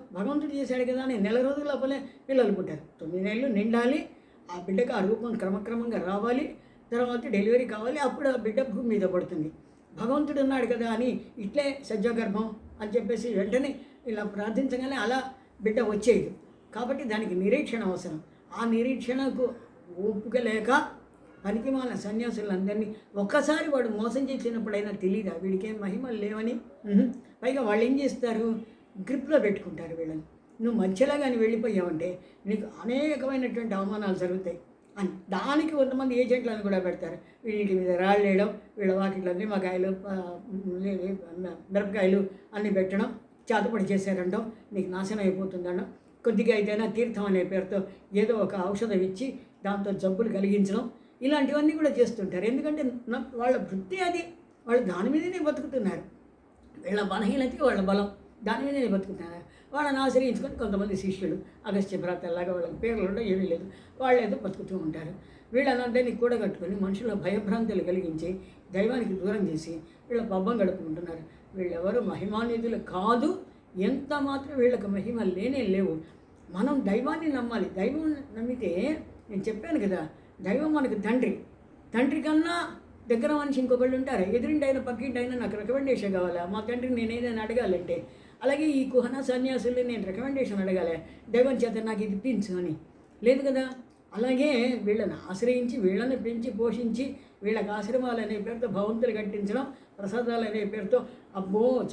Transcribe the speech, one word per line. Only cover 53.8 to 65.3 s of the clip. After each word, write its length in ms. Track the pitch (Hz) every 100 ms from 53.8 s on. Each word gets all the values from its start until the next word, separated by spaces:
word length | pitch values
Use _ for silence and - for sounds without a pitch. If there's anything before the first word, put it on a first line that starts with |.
| - 381
అది, 280 | 349 349 330 - - - 233
వాళ్ళు 160 | 240
దాని 280 | 185 180 226
మీదనే 280 | 311 349 370
బతుకుతున్నారు. 640 | 302 277 - 262 196 165 - - - - - - - - 180
వీళ్ళ 160 | 208
బలహీనతకి 640 | 196 196 214 269 254 -
వాళ్ళ 160 | 269 196
బలం, 280 | 190 202 202 - - -
దాని 220 | 196 269 277
మీదనే 200 | 277 233
బతుకుతున్నారు. 880 | 190 190 170 165 170 170 - - 277
వాళ్ళని 200 | 294 269
ఆశ్రయించుకొని 580 | 269 254 262 202 277
కొంతమంది 420 | - 214 196 208 190
శిష్యులు 420 | 190 - 180 - - - 214
అగస్త్య 320 | 196 190 180
భ్రాతల్లాగా 540 | 175 180 175 175 175
వాళ్ళకి 220 | 180 170
పేర్లు 340 | 156 226 220 190
ఉండవు, 160 | 202
ఏమీ 220 | 214 190 175
లేదు, 240 | 165 - - - -
వాళ్ళు 220 | 262 247
ఏదో 140 | 214 -
బతుకుతూ 400 | 190 - 175 190
ఉంటారు. 360 | 156 160 160 190 -